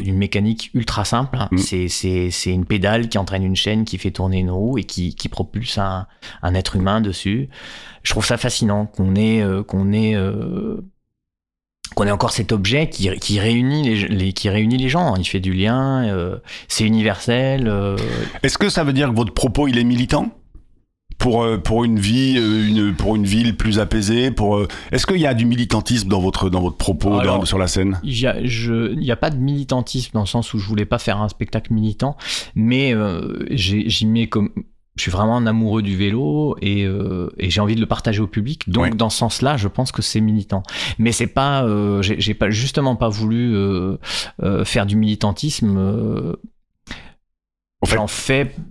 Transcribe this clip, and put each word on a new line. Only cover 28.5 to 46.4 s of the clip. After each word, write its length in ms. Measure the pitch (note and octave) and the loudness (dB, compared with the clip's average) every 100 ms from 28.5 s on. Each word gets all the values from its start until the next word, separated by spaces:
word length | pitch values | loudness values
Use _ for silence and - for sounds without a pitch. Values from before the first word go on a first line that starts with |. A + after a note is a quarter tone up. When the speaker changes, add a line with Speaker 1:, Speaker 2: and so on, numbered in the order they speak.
| A2+ A#2 A2+ A2+ | -2 -2 0 0
Speaker 1:
il 80 | D#3 | -2
y 60 | C#3+ | -2
a 40 | A2+ | 0
pas 120 | D#3 | 0
de 60 | C#3+ | 0
militantisme 760 | C3+ C#3+ C3+ B2+ A#2+ B2+ A2 | 0 0 -2 -2 -2 -4 -4
dans 60 | A2+ | -2
le 60 | G2 | 0
sens 280 | A#2 A2+ | -2 -2
où 40 | A2 | -4
je 80 | G2 | -2
voulais 200 | G#2 G2+ | -2 0
pas 120 | A#2+ | -2
faire 220 | - G2+ | 0 -2
un 80 | G#2+ | -2
spectacle 460 | - G#2+ A2+ - | -4 -4 -4 -2
militant, 420 | A2 G#2+ G#2 C3 C#3+ - - - | 0 0 0 -4 -4 -8 -8 -4
mais, 400 | - A2 C3 C#3 | 0 2 4 2
euh, 500 | A2+ G#2 E2 - - - | 2 0 -2 -4 -6 -4
j'ai, 400 | B2+ F#2+ G#2 A2 | -2 0 0 0
j'y 160 | - A2 | 0 2
mets 220 | A#2 A2+ | 2 0
comme, 200 | A2 G#2 G2+ - - _ - | 0 -2 -4 -12 -18 _ -8
je 60 | |
suis 80 | - | -4
vraiment 260 | F#2 A2 A#2+ | 0 2 2
un 100 | A2+ | 2
amoureux 360 | A2+ A2 A2 | 2 2 0
du 140 | G2+ F#2+ | 0 0
vélo 600 | G2+ A2+ D3 D3+ D3 - | 0 0 0 0 0 -2
et, 240 | G2 G2+ | 0 0
euh, 460 | G2 G2 G#2+ F2+ F2+ - | 0 -2 -2 -4 -6 -4
et 100 | F#2 | -2
j'ai 120 | G#2 | 0
envie 140 | G#2 | 2
de 60 | A2+ | 2
le 60 | A2 | 0
partager 340 | - - G#2 | 0 0 0
au 60 | G#2+ | 0
public. 420 | A2 A#2 D#3+ - | -2 -4 -4 -2
Donc, 140 | G#2 | 0
Speaker 2:
Ouais. 60 | B2+ | 2
Speaker 1:
dans 180 | A2 A2 | 2 0
ce 100 | - | 2
sens-là, 380 | A#2 - C3 C3+ | -2 0 0 2
je 120 | G2 | 0
pense 240 | - B2+ | 0 -2
que 100 | - | -2
c'est 180 | - A2 | -2 2
militant. 420 | G#2+ G#2+ F#2+ G2 - - - - | 2 2 0 -4 -4 -8 -6 0
Mais 140 | A#2 | 2
c'est 140 | A2 A#2 | 2 0
pas, 360 | - C#3 C#3 | 2 2 2
euh, 380 | A#2 G#2 G2+ G2+ | 2 2 2 2
j'ai, 180 | G2 E2 | 2 0
j'ai 140 | G#2+ | -2
pas, 160 | G#2 G#2 | 0 0
justement 460 | A2 C#3 - C3+ A#2 | 2 0 0 0 2
pas 120 | A#2 | 0
voulu, 460 | G2+ G#2+ A#2 A#2+ | 0 0 2 2
euh, 440 | G#2 G2 F#2 F#2 F#2 - - - - | 2 2 0 -2 -4 -6 -8 -8 -4
euh, 220 | F2+ G2+ | 0 0
faire 220 | G#2+ A#2+ G2 | 0 0 2
du 100 | G#2+ | 2
militantisme, 800 | G#2+ G#2+ G#2 G2+ D3+ - A2 G2 | 2 2 0 0 -4 0 0 2
euh. 540 | F#2+ A2 A2 - E3 - | 2 0 -2 -2 -4 -8